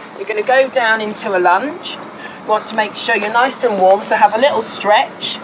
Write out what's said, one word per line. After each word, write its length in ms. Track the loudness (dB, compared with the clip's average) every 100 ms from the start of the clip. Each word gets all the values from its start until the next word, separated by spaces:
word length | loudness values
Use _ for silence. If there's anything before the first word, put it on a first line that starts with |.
| -16 -10
You're 100 | -6
gonna 160 | -4
go 260 | 2 2 2
down 320 | 2 2 0
into 360 | -2 -6 -2 2
a 20 |
lunge. 520 | 4 2 0 -8 -10
You 560 | -12 -14 -16 -16 -10 -2
want 180 | -2 -2
to 60 | -4
make 200 | -4 -4
sure 200 | -2 -2
you're 160 | 0
nice 320 | 0 0 0
and 160 | -2 4
warm, 240 | 4 4
so 120 | 2 2
have 200 | 4 4
a 40 |
little 220 | 2 2
stretch. 760 | -4 -2 2 2 2 -4 -8 -8